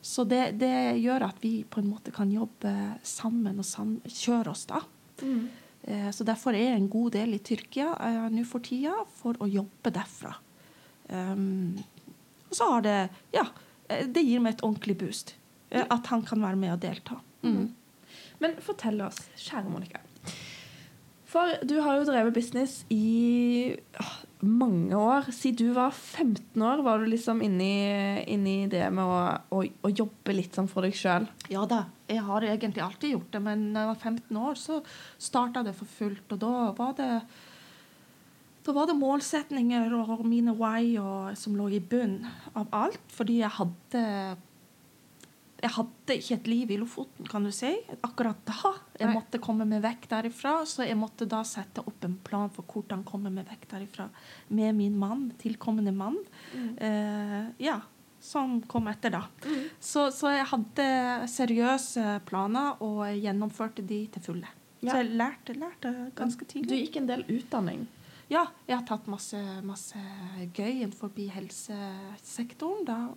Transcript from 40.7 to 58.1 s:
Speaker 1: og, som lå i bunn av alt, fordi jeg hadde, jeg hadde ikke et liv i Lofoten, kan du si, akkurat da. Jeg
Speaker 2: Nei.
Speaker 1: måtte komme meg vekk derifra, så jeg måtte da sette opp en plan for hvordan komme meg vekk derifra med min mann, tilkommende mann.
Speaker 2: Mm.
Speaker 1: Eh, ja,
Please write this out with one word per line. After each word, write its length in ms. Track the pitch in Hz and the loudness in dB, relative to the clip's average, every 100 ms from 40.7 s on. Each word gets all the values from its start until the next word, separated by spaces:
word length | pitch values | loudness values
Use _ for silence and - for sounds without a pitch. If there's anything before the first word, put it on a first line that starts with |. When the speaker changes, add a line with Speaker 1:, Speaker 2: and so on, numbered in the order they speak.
| 226 233 226 | 2 2 2
Speaker 1:
og, 380 | 196 196 190 208 | 0 -4 -6 -6
som 200 | - 202 | -2 0
lå 120 | 202 | 2
i 80 | 202 | 0
bunn 420 | 180 240 233 190 - - - - | 2 2 2 -2 -6 -12 -10 -6
av 120 | 214 | -4
alt, 320 | 214 277 466 - | 0 0 -2 -14
fordi 320 | - 220 233 | -6 0 2
jeg 100 | 214 | 2
hadde, 540 | - 175 175 - 240 226 202 190 180 - - - - - - - - - _ - - | 0 -2 -2 -4 -2 0 -2 -6 -8 -14 -20 -20 -20 -20 -20 -20 -20 -20 _ -20 -4
jeg 160 | 233 | -4
hadde 420 | 220 226 - - 269 | -2 -4 -6 -2 -2
ikke 200 | - 233 | 0 -2
et 120 | - | 2
liv 240 | 233 226 | 0 2
i 60 | 202 | 0
Lofoten, 480 | 233 - 269 - - | -2 -6 -12 -12 -8
kan 160 | 214 | -2
du 60 | 202 | -2
si, 200 | 202 247 392 453 - | -2 -2 -2 -4 -8
akkurat 340 | 233 - 233 214 | -6 -2 -2 -2
da. 300 | - 214 392 381 - | -6 0 0 0 -10
Jeg 160 | - 214 | -2 2
Speaker 2:
Nei. 60 | 220 | 2
Speaker 1:
måtte 240 | 226 240 | 0 -6
komme 240 | 226 220 214 | 0 0 2
meg 160 | 214 | 2
vekk 220 | 214 240 - | 0 -4 -4
derifra, 520 | 220 226 233 277 320 311 | -4 -4 -4 0 0 -2
så 200 | - 247 | -2 0
jeg 120 | 220 | 0
måtte 280 | 214 - 233 | -2 -4 -2
da 140 | 220 | -2
sette 380 | 226 - 196 - | -4 -8 -8 -8
opp 240 | - - 180 | -8 -6 -6
en 120 | 185 | -6
plan 320 | - 202 202 | -4 -2 -2
for 140 | 202 | -6
hvordan 380 | - 214 208 190 | -10 -8 -6 -8
komme 280 | 196 202 202 | -6 -6 -4
meg 160 | 190 190 | -6 -8
vekk 180 | - - | -16 -14
derifra 380 | 196 196 - 196 - - - - | -12 -12 -12 -12 -14 -20 -20 -2
med 280 | 214 220 214 | 2 4 4
min 220 | 202 208 | 2 2
mann, 340 | 196 240 262 233 | 0 -2 -4 -4
tilkommende 580 | 220 220 - 220 202 | -6 -4 0 2 2
mann. 260 | 196 196 330 392 - - | 0 -2 -4 -6 -16 -12
Speaker 2:
Mm. 220 | 254 233 233 | -6 -6 -4
Speaker 1:
Eh, 760 | 220 214 208 208 208 202 226 233 | -2 0 0 -2 -4 -4 -6 -4
ja, 200 | 277 214 - - - | -2 -2 -6 -20 -20